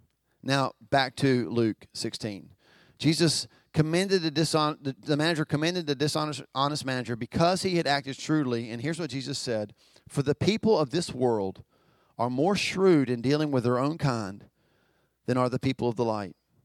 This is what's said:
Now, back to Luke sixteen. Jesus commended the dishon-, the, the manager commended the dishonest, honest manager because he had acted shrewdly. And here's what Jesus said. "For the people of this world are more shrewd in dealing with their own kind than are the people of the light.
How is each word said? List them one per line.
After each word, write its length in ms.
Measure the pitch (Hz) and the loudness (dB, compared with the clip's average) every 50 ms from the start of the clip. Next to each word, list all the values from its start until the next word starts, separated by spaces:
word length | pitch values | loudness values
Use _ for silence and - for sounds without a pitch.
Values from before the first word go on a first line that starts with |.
| _ _ _ _ _ _ _ _ - | _ _ _ _ _ _ _ _ -4
Now, 300 | - 135 139 135 120 - _ | -2 0 0 0 -2 -4 _
back 360 | 117 - - 139 131 127 - | -6 -2 0 0 2 0 -2
to 340 | - - 135 131 123 117 80 | 0 2 2 2 2 2 0
Luke 360 | 110 117 117 110 101 - - - - | 0 0 0 0 0 -4 -10 -16 -10
sixteen. 580 | - - 117 - - - 110 101 92 - - - _ _ _ _ _ _ _ _ - | -8 -8 -8 -8 -8 -8 -8 -10 -10 -14 -18 -20 _ _ _ _ _ _ _ _ -2
Jesus 500 | - 143 165 147 170 160 - - - - _ _ _ _ - | 0 0 2 4 2 2 2 0 -4 -8 _ _ _ _ 0
commended 500 | 160 151 156 160 175 190 196 196 190 160 | 0 2 2 2 0 2 2 2 0 0
the 80 | 160 | 0
dishon-, 520 | 143 147 165 151 - 160 151 151 151 - 139 | 0 0 0 2 2 2 2 0 -2 -4 -6
the, 120 | 165 165 - | -8 -8 -6
the 160 | - 139 151 | -4 -2 0
manager 280 | 143 151 165 170 147 156 | 2 2 2 0 0 0
commended 420 | - - 143 151 170 180 185 170 | 0 -2 0 0 0 -2 -2 -2
the 80 | 147 143 | -2 -2
dishonest, 480 | 127 151 151 - 156 151 151 147 120 - - - | 0 0 0 0 0 -2 -4 -4 -8 -12 -8 -2
honest 300 | 131 135 143 147 143 - | 0 0 0 0 -2 -4
manager 320 | 135 131 127 120 107 120 | -4 -4 -4 -4 -4 -6
because 460 | 110 120 - - 196 170 170 190 185 - | -6 -6 -4 0 2 4 4 4 2 0
he 140 | 190 180 | 0 0
had 100 | 170 160 | 0 2
acted 300 | 139 143 143 135 135 131 | 2 0 0 -2 -4 -8
shrewdly. 540 | - - - 156 156 147 127 120 117 117 110 | -8 -4 0 0 2 2 0 0 -2 -4 -4
And 100 | 113 117 | -8 -6
here's 180 | 117 151 165 160 | -6 -6 -6 -6
what 120 | 170 147 | -6 -6
Jesus 280 | 120 139 127 120 139 - | -6 -8 -8 -6 -8 -6
said. 360 | - 127 117 107 107 104 - _ _ _ _ _ _ - | -4 -4 -4 -4 -4 -6 -10 _ _ _ _ _ _ -8
"For 140 | - 143 135 | -4 -2 0
the 120 | 139 147 | 0 -2
people 440 | - - - 208 220 - 220 220 160 | 0 0 0 0 2 2 2 4 4
of 120 | 156 127 | 2 0
this 220 | - 170 170 - - | 0 -2 -4 -4 -4
world 500 | 127 127 123 117 107 98 95 92 - - _ _ _ _ _ _ _ _ _ _ - | 0 0 0 2 0 -2 -4 -6 -10 -14 _ _ _ _ _ _ _ _ _ _ -4
are 120 | 117 123 | -4 -2
more 260 | 127 127 147 185 208 | 0 0 2 2 2
shrewd 540 | 185 - - - 185 190 190 175 151 135 117 | 0 -2 -2 0 2 6 6 6 6 6 2
in 100 | 123 117 | 0 0
dealing 300 | 117 127 143 151 156 151 | 0 2 2 2 2 2
with 140 | 139 127 113 | 2 2 2
their 140 | 120 123 123 | 2 2 2
own 200 | 131 147 160 165 | 2 0 0 0
kind 500 | - 143 123 113 107 95 98 101 - - _ _ _ _ _ _ _ _ _ _ _ _ _ _ _ | 0 0 0 0 -2 -6 -8 -12 -16 -20 _ _ _ _ _ _ _ _ _ _ _ _ _ _ _
than 100 | - 127 | -2 0
are 120 | 127 127 123 | 2 2 0
the 100 | 117 127 | 0 0
people 300 | - 135 131 - 123 120 | -2 -2 -2 0 -2 -2
of 80 | 113 | 0
the 80 | 98 120 | 0 0
light. 300 | 113 107 107 101 90 80 _ _ _ _ _ _ | -2 -2 -2 -4 -8 -10 _ _ _ _ _ _